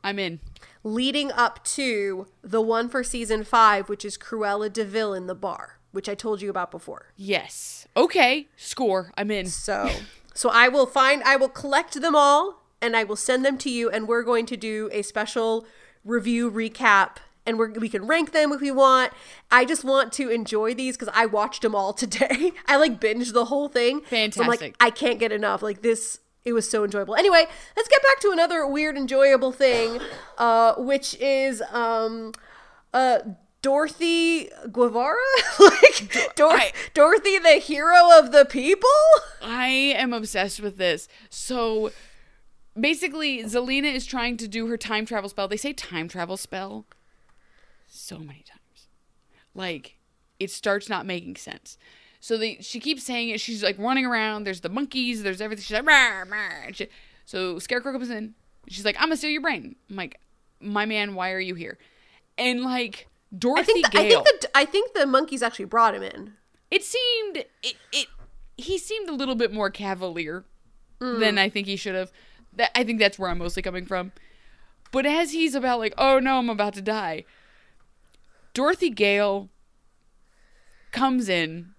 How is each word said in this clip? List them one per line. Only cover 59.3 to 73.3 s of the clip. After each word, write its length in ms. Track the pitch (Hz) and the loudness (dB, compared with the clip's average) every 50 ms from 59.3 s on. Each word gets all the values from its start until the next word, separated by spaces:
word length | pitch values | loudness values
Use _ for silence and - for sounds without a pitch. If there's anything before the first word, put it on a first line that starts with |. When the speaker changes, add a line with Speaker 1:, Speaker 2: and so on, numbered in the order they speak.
Speaker 1:
your 100 | 302 302 | -6 -4
brain." 340 | 269 330 269 - - - - _ _ _ | -4 -4 -6 -6 -10 -16 -20 _ _ _
I'm 80 | 202 | -12
like, 240 | 190 180 147 - _ _ _ _ _ _ _ _ _ | -12 -12 -12 -14 _ _ _ _ _ _ _ _ _
"My 240 | - 208 208 208 208 | -12 -6 -4 -4 -2
man, 300 | 214 220 214 208 208 196 | -2 -2 -4 -4 -4 -6
why 180 | 185 180 185 | -6 -6 -4
are 80 | 190 190 | -4 -6
you 140 | 185 185 180 | -6 -6 -8
here?" 240 | 170 165 120 - _ _ _ _ _ _ _ _ _ _ _ _ | -10 -10 -14 -14 _ _ _ _ _ _ _ _ _ _ _ _
And, 260 | - 240 254 254 240 | -4 -2 -2 -2 -2
like, 460 | 254 262 254 254 247 220 202 - - _ _ _ _ _ 208 | -4 -4 -4 -4 -6 -6 -10 -16 -20 _ _ _ _ _ -12
Dorothy 260 | 185 233 247 277 330 | -4 -2 0 0 2
Speaker 2:
I 20 | - | 2
think 220 | - 453 339 330 | 2 2 4 2
the, 40 | 285 | 4
Speaker 1:
Gale. 300 | - 311 415 415 440 - | 4 4 6 6 6 6
Speaker 2:
I 40 | 571 | 6
think 160 | 587 480 - | 4 4 4
the, 80 | - - - 277 | -2 2 2 2
I 60 | 277 | 2
think 260 | 302 302 392 440 - - | 4 0 -2 -2 -2 0
the 120 | - 285 | 0 0
monkeys 360 | 277 254 262 311 - 277 247 | 4 2 2 0 0 -4 -4
actually 220 | 240 226 - - 202 | -4 -4 -4 -6 -12
brought 300 | 185 - 233 226 220 190 | -4 2 2 2 2 2
him 80 | 196 | -2
in. 320 | 190 190 - - 190 214 208 _ _ _ _ _ _ _ | -10 -12 -12 -14 -18 -18 -20 _ _ _ _ _ _ _
Speaker 1:
It 140 | - 392 381 | -2 -2 -2
seemed, 540 | - - 494 494 494 480 453 440 403 359 311 - _ _ _ | -2 -4 -2 0 0 -2 -2 -4 -6 -8 -10 -12 _ _ _
it, 140 | - 254 240 _ _ _ | -12 -12 -12 _ _ _
it, 140 | - 285 269 - - - - - - - - - - - | -6 -6 -6 -6 -12 -20 -20 -20 -20 -20 -20 -20 -18 -16
he 180 | 247 - 381 359 | -8 -6 -6 -6
seemed 300 | - - 427 440 403 339 | -6 -8 -8 -8 -8 -8
a 60 | 302 | -8
little 200 | 254 277 262 254 | -6 -6 -4 -2
bit 160 | 226 240 208 | -2 -2 -2
more 180 | 202 214 208 190 | -2 -4 -4 -4
cavalier 760 | 196 - 208 196 190 180 185 180 165 170 165 151 165 185 185 - - _ _ _ _ - _ _ - - | -6 -8 -8 -8 -8 -6 -8 -10 -8 -8 -10 -10 -10 -14 -16 -20 -20 _ _ _ _ -20 _ _ -16 -12
Speaker 2:
Mm. 200 | 247 254 240 220 | -8 -6 -4 0
Speaker 1:
than 180 | 220 214 208 202 | 0 0 2 0
I 100 | 190 202 | -2 -2
think 180 | - 208 202 196 | -2 -6 -8 -6
he 80 | 196 | -8
should 180 | 190 - 202 185 | -8 -8 -8 -6
have. 180 | 185 185 185 _ _ _ - - _ - _ | -6 -8 -8 _ _ _ -20 -20 _ -20 _
That, 180 | - 190 233 - - | -4 -2 -2 0 0
I 100 | 247 247 | -2 -2
think 140 | 214 233 220 | -2 0 2
that's 200 | 214 202 - - | 2 2 2 -2
where 120 | 190 180 | -6 -6